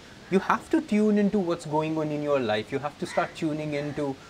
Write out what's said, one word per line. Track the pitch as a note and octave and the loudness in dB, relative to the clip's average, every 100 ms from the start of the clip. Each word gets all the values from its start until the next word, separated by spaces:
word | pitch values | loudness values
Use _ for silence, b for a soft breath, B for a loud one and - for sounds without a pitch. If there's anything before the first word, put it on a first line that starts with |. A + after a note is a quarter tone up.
| B B - | B B 0
you | F#3 | 0
have | - G#3+ - | 2 0 0
to | D#4+ | -2
tune | - G#3 G#3+ G#3 | 2 2 4 4
into | G3+ G#3 | 4 2
what's | E3+ E3+ D#3 | 0 -4 -2
going | D3+ D#3 D#3+ | 0 0 -2
on | D3+ | -2
in | D3 | -2
your | D3 C#3 | 0 2
life. | A#2 G#2+ G#2+ | 2 0 -2
You | C3+ | -4
have | D3 - | -6 -6
to | F3 | -4
start | - E3+ | -2 -2
tuning | - D#3+ D3+ D3+ | -2 -4 -2 -4
into | C#3+ D3 C#3+ C#3+ C3+ | -4 -4 -4 -4 -6